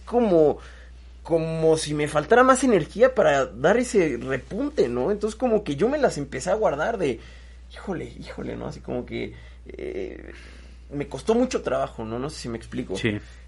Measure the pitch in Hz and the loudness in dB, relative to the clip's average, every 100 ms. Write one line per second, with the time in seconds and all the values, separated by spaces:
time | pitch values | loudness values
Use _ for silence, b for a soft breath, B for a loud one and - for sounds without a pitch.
0 | - 240 220 170 147 - B B B B | -4 0 4 6 6 4 B B B B
1 | B - - 165 160 160 160 160 151 151 | B -16 0 0 0 0 2 2 0 -2
2 | 147 151 151 233 262 262 262 190 147 190 | 0 -2 4 6 8 6 4 4 2 4
3 | 254 247 156 139 127 117 156 233 247 208 | 4 6 4 4 0 2 4 4 2 2
4 | 160 120 127 135 - 196 285 - 131 120 | 2 0 -4 -6 -4 -6 -2 0 0 0
5 | 143 208 214 - 254 214 208 139 220 302 | -2 -2 -4 -2 0 0 0 -2 0 2
6 | 226 147 139 139 160 208 185 147 190 220 | 0 0 -6 -6 -2 0 2 0 -2 -2
7 | 147 113 B B B B - - - 165 | -2 -4 B B B B -20 -12 -8 -8
8 | 123 - - - 127 117 120 - - 127 | -8 -12 -14 -12 -10 -8 -10 -12 -8 -8
9 | - 117 117 117 B B - - - 95 | -8 -8 -10 -12 B B -16 -12 -10 -8
10 | - - - B B B B B - 143 | -10 -12 -16 B B B B B -12 -10
11 | - 135 - 233 254 233 143 131 139 - | -8 -4 0 2 2 0 -2 -2 -2 -6
12 | 110 117 143 - 123 113 - 127 123 95 | -8 -6 -6 -8 -8 -10 -8 -8 -6 -2
13 | 117 104 B B | -2 -2 B B